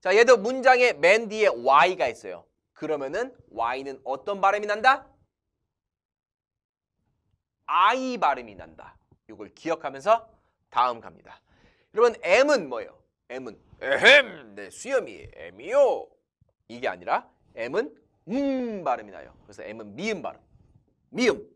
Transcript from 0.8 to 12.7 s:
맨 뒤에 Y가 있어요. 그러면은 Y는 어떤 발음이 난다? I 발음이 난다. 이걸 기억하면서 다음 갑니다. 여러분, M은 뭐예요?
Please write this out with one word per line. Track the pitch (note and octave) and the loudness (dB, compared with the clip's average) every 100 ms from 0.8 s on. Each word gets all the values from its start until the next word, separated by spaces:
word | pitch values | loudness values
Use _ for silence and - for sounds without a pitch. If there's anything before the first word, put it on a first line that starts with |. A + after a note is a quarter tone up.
| B3 D#3 | 4 4
맨 | E3 G#3+ A3+ | 4 4 2
뒤에 | G#3+ G3+ | 0 0
Y가 | A#2+ B2 C#3 F3 F3+ C#3 | 2 4 6 6 2 -4
있어요. | A2 G2 F2 _ _ _ | -4 -14 -16 _ _ _
그러면은 | _ D3+ D3+ C3+ E3+ B3 - _ | _ -6 -6 -6 -6 -8 -12 _
Y는 | A2 A2+ C3 C#3 C3+ | -6 -4 -4 -8 -14
어떤 | - C3 - G3+ | -10 -10 -8 0
발음이 | G3 G#3 G#3 | 0 0 -4
난다? | G#3 A3 C#4 - _ _ _ _ _ _ _ _ _ _ _ _ _ _ _ _ _ _ _ _ _ _ _ _ _ - | 0 2 2 -2 _ _ _ _ _ _ _ _ _ _ _ _ _ _ _ _ _ _ _ _ _ _ _ _ _ -4
I | D#3 G3 B3+ C4 A#3+ | 2 2 2 -4 -2
발음이 | E3 C3 A#2 | -2 -2 -8
난다. | G2 E2 D#2+ - _ _ _ _ | -18 -20 -20 -20 _ _ _ _
이걸 | G#2 G2+ | -20 -20
기억하면서 | _ D#3+ D#3+ C#3+ C3+ D#3+ A3+ - _ _ _ _ | _ -8 -6 -8 -8 0 0 0 _ _ _ _
다음 | A#2 B2 A#2 | -2 0 -2
갑니다. | G2 E2 - - _ _ _ _ _ | -12 -20 -20 -20 _ _ _ _ _
여러분, | G3+ A#3+ A#3 | 0 0 0
M은 | D#3+ G#3 C#4+ C#4 | 0 2 4 2
뭐예요? | D3+ | -2